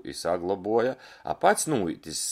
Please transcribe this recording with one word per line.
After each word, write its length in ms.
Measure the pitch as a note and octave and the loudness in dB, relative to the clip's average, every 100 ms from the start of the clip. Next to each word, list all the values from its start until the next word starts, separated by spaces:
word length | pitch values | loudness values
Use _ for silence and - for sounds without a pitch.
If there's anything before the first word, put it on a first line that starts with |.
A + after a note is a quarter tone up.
| - | -8
i 60 | C#2 | -6
saglobuoja, 800 | E2 F2 F2 G2 G2 A2+ B2 B2+ - - | -2 0 0 -2 2 2 2 -2 -12 -14
a 100 | - - | -8 2
pats 300 | F3+ G#3+ - | 4 4 2
nūīt 400 | C#3 E2+ - D#2+ | 0 0 -2 -8
iz, 140 | D2 - | -6 -6